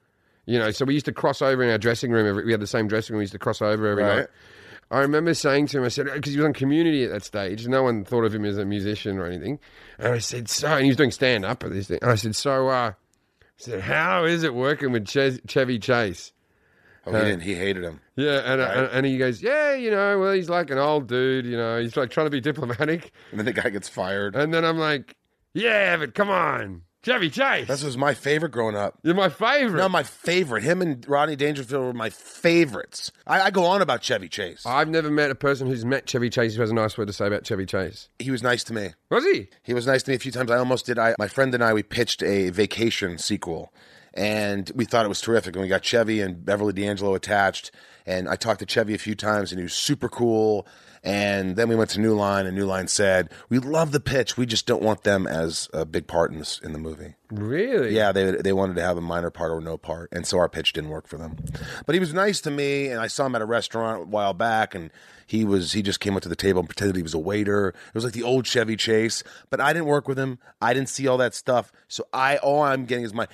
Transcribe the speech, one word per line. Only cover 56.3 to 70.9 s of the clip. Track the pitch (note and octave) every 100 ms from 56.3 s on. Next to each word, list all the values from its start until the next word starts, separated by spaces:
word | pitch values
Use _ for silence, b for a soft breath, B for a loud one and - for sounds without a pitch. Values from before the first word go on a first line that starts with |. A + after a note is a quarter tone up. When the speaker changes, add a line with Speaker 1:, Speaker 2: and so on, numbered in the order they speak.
Speaker 2:
in | D#2
this, | D2+ -
in | E2
the | D#2
movie." | D#2+ D2+ E2 - -
Speaker 1:
Really? | G#2+ G#2 D3+ A#3+ A3+ A#2 G#2+
Speaker 2:
Yeah, | G#2
they, | F#2+ F#2+
they | F2+ F#2+
wanted | F#2+ F#2+ E2+
to |
have | F2 F2
a |
minor | E2+ F2 E2+
part | - E2
or | E2
no | E2 D#2+
part. | - E2 E2+
And | F2 -
so | F#2
our | E2
pitch | D#2 D#2
didn't | D#2+ D2+
work | D2+ -
for | D2+
them. | D#2+ D#2+ - B B B -
But | E3+
he |
was | F3
nice | E3+ G#3 F#3+
to | D#3
me, | C#3+ C#3+ C#3 C#3
and | A#2
I | A2+
saw | - C3+
him | A#2+
at |
a | A2
restaurant | A#2 - A2+ A2+ G#2+
a | E2
while | G#2 G2+
back, | F2+ A#2 A2 G#2
and | F#2+ D#2+ - B B B
he | A2 G#2+
was, | G2 E2
he | G#2+
just | G2 F2+
came | G2+ G2
up |
to | F2
the | E2+
table | G2 F2+
and | E2+
pretended | - G2+ F#2
he |
was | D#2+
a | D#2+
waiter. | E2 G#2+ G2+ G2+ G2
It | - -
was | A2+ A#2+
like |
the | A2+
old | A#2 C3 A#2
Chevy | B2 A2 G#2+
Chase, | - A2 A2+ - - B B
but | C3+
I | C#3
didn't | E3 D#3
work | C#3+ C3+
with | C3+
him. | C3+ B2 B B
I | A2+
didn't | C3
see | C3